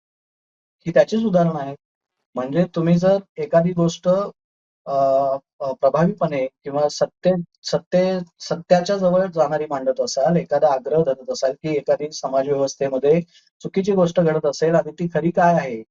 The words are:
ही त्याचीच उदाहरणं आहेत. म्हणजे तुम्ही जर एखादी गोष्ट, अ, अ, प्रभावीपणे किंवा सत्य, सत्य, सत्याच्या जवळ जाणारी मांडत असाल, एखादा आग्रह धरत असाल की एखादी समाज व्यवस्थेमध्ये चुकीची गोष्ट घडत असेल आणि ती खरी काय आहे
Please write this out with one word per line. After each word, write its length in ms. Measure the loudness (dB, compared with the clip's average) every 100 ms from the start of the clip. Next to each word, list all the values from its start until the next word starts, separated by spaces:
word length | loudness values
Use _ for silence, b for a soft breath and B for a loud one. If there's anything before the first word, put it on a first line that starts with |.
| _ _ _ _ _ _ _ _ 0
ही 60 |
त्याचीच 300 | 2 2 0
उदाहरणं 360 | 0 2 2 0
आहेत. 180 | -6 -12 _ _ _ _ _ -8
म्हणजे 300 | -4 -2 -2 0
तुम्ही 220 | 2 2
जर 200 | 4 2 -2 -10
एखादी 360 | 0 2 2
गोष्ट, 360 | 2 0 0 0 0 -2 -10 _ _ _ _ -6
अ, 80 | 0 2 2 2 -2 -8 _
अ, 120 | -8
प्रभावीपणे 720 | 0 2 4 2 0 -2 -2 -4 -6
किंवा 260 | -6 -2 -2
सत्य, 440 | 0 -4 _ 0 0 -2 _
सत्य, 560 | -4 -4 0 0 2 0 -6 _
सत्याच्या 580 | -8 -8 -2 -2 -2 -2
जवळ 280 | 0 0 0 0
जाणारी 300 | -2 -2 -4
मांडत 300 | -6 -8 -6
असाल, 380 | -6 -2 0 0
एखादा 300 | 0 0 2
आग्रह 300 | 0 0 0
धरत 260 | 0 -4 -6
असाल 220 | -4 -4
की 260 | -4 -4 -4
एखादी 340 | -2 -2 -4
समाज 360 | -8 -4 -2 0
व्यवस्थेमध्ये 760 | 0 -2 -2 -4 0 2 2 0 b b _
चुकीची 300 | -6 -2 0
गोष्ट 280 | 2 2 2
घडत 260 | 2 2 0
असेल 300 | 0 2 2
आणि 160 | 0
ती 160 | -4 -4
खरी 180 | -2 0
काय 220 | 2 4
आहे 260 | 2 0 -6 -12